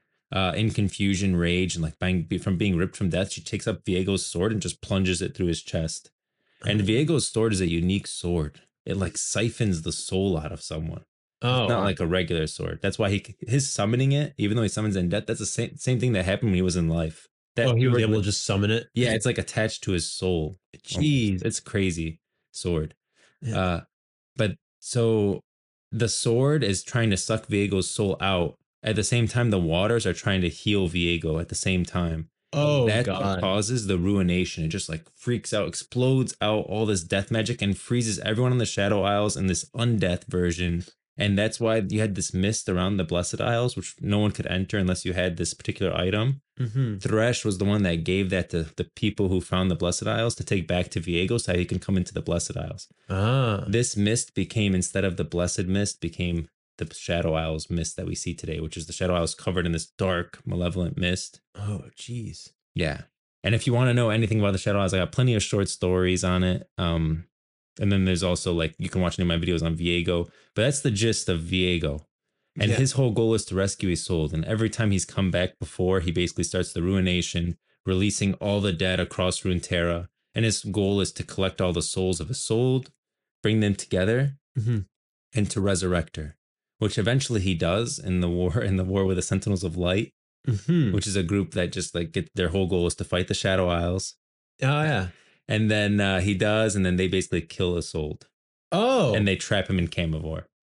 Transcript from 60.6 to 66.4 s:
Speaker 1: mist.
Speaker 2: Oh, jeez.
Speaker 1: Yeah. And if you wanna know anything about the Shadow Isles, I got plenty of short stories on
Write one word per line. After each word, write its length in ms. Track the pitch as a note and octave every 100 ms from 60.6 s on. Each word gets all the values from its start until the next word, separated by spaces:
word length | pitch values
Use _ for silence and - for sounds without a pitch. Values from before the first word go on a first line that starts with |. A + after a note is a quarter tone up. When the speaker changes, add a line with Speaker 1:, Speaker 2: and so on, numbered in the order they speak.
| F2 F2+ E2+ C#2
Speaker 1:
mist. 420 | F2+ F2+ - - _ -
Speaker 2:
Oh, 280 | G#2 G2+ C2 -
jeez. 540 | - A#2+ G#2+ - - _ _
Speaker 1:
Yeah. 300 | - D#2+ C#2 - _ _ _ G2
And 100 | A2
if 100 | -
you 80 |
wanna 200 | A#2+ B2+
know 160 | A#2+ A#2
anything 320 | G#2+ A2+ A2
about 100 | G2+
the 60 | F#2+
Shadow 220 | - G2+
Isles, 140 | F#2+
I 40 | F#2
got 160 | F2
plenty 200 | - B2+ A2+
of 60 |
short 260 | - G#2 F#2+
stories 560 | - F#2 F#2 F#2 F#2 F#2
on 180 | F2+